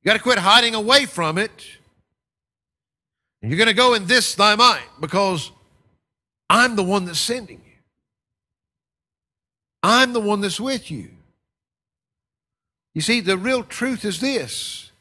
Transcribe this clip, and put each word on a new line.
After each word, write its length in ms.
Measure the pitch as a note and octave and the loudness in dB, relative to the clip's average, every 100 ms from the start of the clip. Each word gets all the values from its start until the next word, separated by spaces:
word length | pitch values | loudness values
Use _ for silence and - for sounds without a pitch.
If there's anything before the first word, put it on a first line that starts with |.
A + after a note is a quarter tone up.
You 40 | |
gotta 120 | F#3 G#3+ | 2 0
quit 220 | B3 A#3 | 2 2
hiding 340 | F3+ A3+ A#3 | 4 4 4
away 320 | A3 G#3 C4+ | -2 2 2
from 320 | C4 - D#3+ E3 | 2 -4 -4 -2
it. 300 | G#3+ - - - _ _ _ _ _ _ _ _ _ _ _ _ _ _ _ _ | -6 -8 -20 -20 _ _ _ _ _ _ _ _ _ _ _ _ _ _ _ _
And 120 | A2 | -6
you're 80 | D#3+ | 0
gonna 160 | A3+ | 0
go 180 | G3+ B3+ | 4 2
in 140 | A3+ F3+ | 2 2
this 260 | B3 - | 0 0
thy 220 | - G#3 | 2 2
might 320 | G#3 B3 D#3+ A#2+ - | 6 4 2 -8 -12
because 520 | D#3 F#3 G3 E3+ - _ _ _ _ _ _ _ _ _ _ | -4 -2 0 -2 -8 _ _ _ _ _ _ _ _ _ _
I'm 260 | G#3 B3 | 2 2
the 80 | G#3+ | 0
one 220 | F3+ G3+ | 0 -2
that's 140 | F3+ D#3+ | -2 -6
sending 420 | - B3 F#3 F#2 | -4 -6 -10 -20
you. 100 | _ _ _ _ _ _ _ _ _ _ _ _ _ _ _ _ _ _ _ _ _ _ | _ _ _ _ _ _ _ _ _ _ _ _ _ _ _ _ _ _ _ _ _ _
I'm 300 | F#3 A#3+ C4 | 2 4 4
the 60 | A#3+ | 0
one 220 | G#3 G#3 | 0 -2
that's 180 | G3+ - | -2 -4
with 300 | B3+ C4 - | -4 -6 -8
you. 220 | C#3+ D#2 _ _ _ _ _ _ _ _ _ _ _ _ _ _ _ _ _ _ | -14 -14 _ _ _ _ _ _ _ _ _ _ _ _ _ _ _ _ _ _
You 60 | D#3 | -6
see, 180 | D3+ A#3+ | -2 0
the 180 | F#3 F#3+ | 0 -2
real 240 | A3 B3+ | 0 -2
truth 420 | - - B3 B3 | -4 -6 -6 -4
is 160 | G#3+ E3 | -6 -4
this. 720 | C4 B3+ A#2+ - - - - _ | -4 -4 -6 -10 -10 -14 -18 _